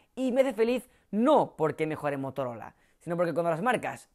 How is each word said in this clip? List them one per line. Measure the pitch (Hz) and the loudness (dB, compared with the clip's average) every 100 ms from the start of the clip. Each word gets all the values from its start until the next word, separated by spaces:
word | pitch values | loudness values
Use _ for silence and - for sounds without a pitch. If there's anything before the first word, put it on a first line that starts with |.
| _ - | _ -6
y | 262 | 0
me | 254 | 2
hace | 262 | 2
feliz | 202 226 247 - _ _ | 2 0 0 -4 _ _
no | 202 254 262 147 - | 0 4 4 4 0
porque | 156 147 156 | -2 0 -4
mejore | 151 147 139 | -2 -4 -4
Motorola, | 135 135 127 117 117 - _ _ | -6 -6 -6 -8 -14 -20 _ _
sino | 160 170 | -6 -2
porque | 170 | 0
cuando | 156 170 | 0 0
las | 160 | 0
marcas | 233 220 131 123 - | 0 -2 -4 -10 -12